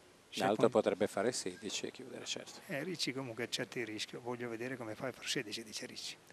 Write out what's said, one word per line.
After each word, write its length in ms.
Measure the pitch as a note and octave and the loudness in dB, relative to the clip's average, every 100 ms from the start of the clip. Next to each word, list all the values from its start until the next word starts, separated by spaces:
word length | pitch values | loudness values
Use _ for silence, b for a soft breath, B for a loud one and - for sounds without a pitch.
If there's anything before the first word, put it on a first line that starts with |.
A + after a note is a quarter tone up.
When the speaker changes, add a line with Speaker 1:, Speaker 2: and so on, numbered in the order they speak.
| - - - | -20 -20 -8
Speaker 1:
Se 100 | - | 2
Speaker 2:
L'altro 220 | F#2+ G#2+ A#2 | 4 8 8
Speaker 1:
con- 20 | |
Speaker 2:
potrebbe 360 | A2 G#2 F#2+ G#2 | 8 6 6 4
fare 240 | G2+ A2 | 4 2
sedici 540 | - F2+ F2+ G#2+ - - | 2 -2 -4 -4 -4 -4
e 40 | |
chiudere, 340 | - B2+ B2 | -8 -10 -8
certo. 360 | - - - - - | -6 -6 -8 -12 -6
Speaker 1:
Eh, 160 | C#3 | -4
Ricci 280 | E3+ E3 D3+ | -2 -2 -2
comunque 320 | C3 C3 A2+ | -2 -4 -4
accetta 340 | A2+ - B2 C3 | -2 -2 -2 -2
il 60 | A2 | -4
rischio. 340 | G#2+ - C#3 | -4 -6 -6
Voglio 280 | A#2+ B2 A#2+ | -4 -4 -2
vedere 280 | A2+ B2 B2+ | -2 -4 -4
come 180 | A2 | -6
fai 140 | G#2+ C3 | -4 -4
a 40 | |
far 140 | - - | -4 -2
sedici, 360 | C#3+ G#2+ G#2+ | -2 0 -4
dice 220 | A2 - B2 | -6 -8 -8
Ricci. 300 | A2 - - - | -8 -8 -10 -16